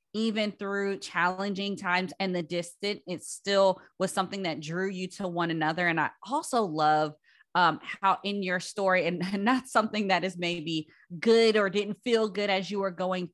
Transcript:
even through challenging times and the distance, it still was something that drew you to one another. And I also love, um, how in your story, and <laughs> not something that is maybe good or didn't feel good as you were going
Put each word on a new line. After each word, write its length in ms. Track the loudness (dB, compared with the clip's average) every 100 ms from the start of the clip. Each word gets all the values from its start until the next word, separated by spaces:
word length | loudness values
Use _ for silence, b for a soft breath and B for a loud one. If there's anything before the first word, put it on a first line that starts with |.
| _
even 400 | -2 -2 0 -4
through 460 | -4 -6 -2 -2 -4
challenging 800 | -4 0 0 0 -4 -4 -4 -4
times 340 | 0 0 -2 -4
and 160 | -2 -2
the 60 |
distance, 580 | -2 -6 -6 -8 -6 -6 -8
it 160 | -10
still 560 | -10 -10 0 4 4 2 B -4
was 140 | -2
something 300 | 0 -4 -4
that 180 | -4 -4
drew 300 | -6 -4 -4
you 180 | -4 -8
to 180 | -6 -6
one 240 | -2 -2
another. 380 | 0 0 2 0
And 100 | 2
I 120 | -2 -4
also 420 | -6 -4 0 0
love, 500 | 0 2 4 4 2 -4 b b b
um, 260 | 2 4 2 B B
how 180 | 2 2
in 180 | 0 -2
your 180 | -2 -2
story, 460 | -4 -2 2 4 2
and 160 | 0 -2
<laughs> 120 | 0
not 240 | 2 2 2
something 400 | 0 2 0 2
that 160 | 2
is 140 | 2 -2
maybe 500 | -2 -2 -2 -4 -4 b b -2
good 380 | 4 6 6 4
or 120 | 2
didn't 340 | 0 -2 -6
feel 260 | 0 2 2
good 220 | -2 0
as 200 | 0 -2
you 100 | -4
were 100 | -4
going 380 | -2 -2 -2 -6